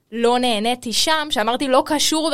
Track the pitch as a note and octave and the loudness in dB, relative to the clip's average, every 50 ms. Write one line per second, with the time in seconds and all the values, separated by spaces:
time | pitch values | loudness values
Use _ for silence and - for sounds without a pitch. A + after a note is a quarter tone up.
0 | _ - G#3+ A#3 A#3 A#3 B3 B3 B3+ B3 A3+ G3+ G#3+ A#3 B3 B3 - A#3 G3+ - | _ -12 -6 0 0 2 2 2 2 0 0 0 0 -2 -2 -2 -4 -4 -2 0
1 | - D#4+ D#4+ D#4 D4 D4+ - A#3 G#3+ A3+ B3 C#4 D4 C4 B3+ C#4 C#4 - D#4 C#4+ | 0 2 0 0 0 -2 -2 -2 0 0 0 -2 0 2 2 2 2 2 0 0
2 | - - D#4 D#4 D4+ E4 | 0 0 0 0 0 0